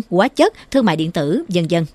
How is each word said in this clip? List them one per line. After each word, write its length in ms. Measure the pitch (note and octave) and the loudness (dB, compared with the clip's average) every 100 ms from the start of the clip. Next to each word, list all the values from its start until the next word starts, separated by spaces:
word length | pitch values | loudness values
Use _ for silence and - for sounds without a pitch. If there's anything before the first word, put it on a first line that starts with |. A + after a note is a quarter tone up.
| - | 2
hóa 180 | F3 B3+ | 0 0
chất, 240 | - F#4+ - - | 2 0 0 -4
thương 140 | C4+ | 0
mại 120 | G#3+ D#3+ | 2 0
điện 160 | D#3+ | -2
tử, 320 | E3+ C#3+ A#3+ E4 | -2 -2 -2 -2
vân 200 | F3 D#3+ | -2 0
vân. 180 | E3+ D#3 | -2 -4